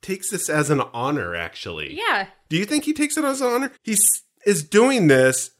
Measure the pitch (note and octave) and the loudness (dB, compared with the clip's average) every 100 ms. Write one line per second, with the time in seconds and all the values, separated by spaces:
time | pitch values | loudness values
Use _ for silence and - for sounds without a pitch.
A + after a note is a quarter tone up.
0 | - F#3+ - F#3 - D3+ C#3+ D3 - A#2 | -8 -8 -6 -6 -2 -2 0 0 -2 -4
1 | B2+ D3 F2 E2+ E2+ - - D#2+ D2 D#4+ | -4 -2 -4 -6 -8 -10 -12 -10 -10 -6
2 | A4+ A#3+ G3 _ _ D#3+ G#3 D4+ D4 D#4 | -4 -2 -4 _ _ -4 -2 -2 -2 -4
3 | C#4+ D#4 C#4+ C4+ B3+ A#3+ C4+ _ - G#3+ | -2 -2 -2 -2 -2 -2 -4 _ -4 0
4 | - - _ _ - F#3+ D3+ G3+ B3 C4 | 2 0 _ _ 0 0 2 4 4 4
5 | E3 C3 C3 B2+ - _ | 6 6 6 2 -6 _